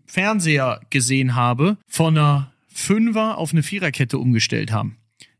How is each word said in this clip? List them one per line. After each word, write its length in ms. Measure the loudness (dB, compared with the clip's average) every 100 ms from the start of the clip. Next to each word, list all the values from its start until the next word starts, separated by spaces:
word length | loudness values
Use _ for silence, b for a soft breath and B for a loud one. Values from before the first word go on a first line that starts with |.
| _
Fernseher 760 | -2 0 0 0 0 0 -4 -4
gesehen 460 | -2 0 2 2 2
habe, 420 | 2 2 0 0 _
von 300 | 0 2 4
einer 340 | 4 2 -2 _ _
Fünfer- 680 | -8 -2 2 2 0 -4 -4
auf 140 | -2
eine 100 | 0
Viererkette 560 | -2 -4 -4 -2 -4 -2
umgestellt 540 | 0 0 0 -4 -4
haben. 260 | -4 -4 -10 _ b b